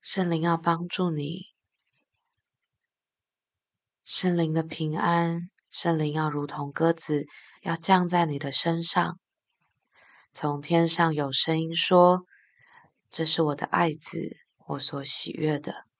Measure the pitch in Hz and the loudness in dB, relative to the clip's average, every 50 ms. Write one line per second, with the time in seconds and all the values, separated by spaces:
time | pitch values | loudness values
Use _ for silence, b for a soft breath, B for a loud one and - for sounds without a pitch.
0 | _ - - 196 185 175 170 160 160 170 170 165 165 170 170 165 175 175 - - | _ -6 -2 -2 0 0 0 0 2 0 0 2 2 0 0 0 -2 -6 -2 -2
1 | 185 175 160 151 143 143 165 190 202 _ _ _ _ _ _ _ _ _ _ _ | 0 0 0 -2 -4 -6 -8 -10 -12 _ _ _ _ _ _ _ _ _ _ _
2 | _ _ _ _ _ _ _ _ _ _ _ _ _ _ _ _ _ _ _ _ | _ _ _ _ _ _ _ _ _ _ _ _ _ _ _ _ _ _ _ _
3 | _ _ _ _ _ _ _ _ _ _ _ _ _ _ _ _ _ _ _ _ | _ _ _ _ _ _ _ _ _ _ _ _ _ _ _ _ _ _ _ _
4 | _ - - - - 185 175 170 165 156 156 165 160 160 - - 156 156 151 - | _ -8 -8 -2 0 0 2 2 0 0 0 -2 -2 -2 -4 -4 -4 -4 -2 0
5 | - - 170 170 170 165 165 170 170 180 _ _ _ _ - - - 175 165 156 | 0 2 2 2 2 0 -2 -4 -6 -10 _ _ _ _ -10 -4 -2 0 0 2
6 | 156 151 147 156 156 151 143 147 143 143 - - 143 143 139 - 165 165 170 165 | 0 0 0 0 -2 0 -2 -2 -4 -6 -6 -8 -8 -8 -2 2 2 2 2 0
7 | - - 151 147 143 B B B B B B B B - 160 170 - - 190 185 | -2 -2 -2 -2 -2 B B B B B B B B -6 -6 -4 2 4 4 4
8 | 180 175 175 175 170 156 147 139 135 143 139 - - 170 165 165 165 165 - 185 | 4 2 2 2 2 2 -2 -4 -6 -4 -2 0 0 0 0 0 -2 0 0 0
9 | 170 170 170 - _ _ _ _ _ _ _ _ _ _ _ _ _ b b b | 0 -2 -6 -10 _ _ _ _ _ _ _ _ _ _ _ _ _ b b b
10 | b b b b b b b - - 151 147 143 143 - 170 170 165 165 160 - | b b b b b b b -4 -2 -2 -2 -2 -4 0 2 2 4 2 2 2
11 | 175 165 156 151 143 139 135 - - 160 160 160 160 160 165 165 - - 185 180 | 2 2 2 0 -4 -2 -2 -2 0 0 0 -2 -2 -2 -2 -2 0 4 8 8
12 | 175 180 180 185 180 b b b b b b b b b b b b b b b | 8 8 6 4 0 b b b b b b b b b b b b b b b
13 | _ _ - - 165 156 - - 165 151 143 143 - - - 175 175 165 156 165 | _ _ -6 -4 0 0 2 2 2 0 0 -2 -2 -2 0 2 2 2 0 -4
14 | - - - 165 - - - _ _ _ _ _ _ - 147 139 - - - 143 | -10 -10 -8 -6 -8 -8 -10 _ _ _ _ _ _ -10 -6 -6 -6 -6 -6 -6
15 | 135 - - - - - - - 156 156 151 143 - - - - - _ _ | -4 -2 -2 -2 -2 -4 -4 -2 -2 0 0 -2 -4 -8 -10 -10 -14 _ _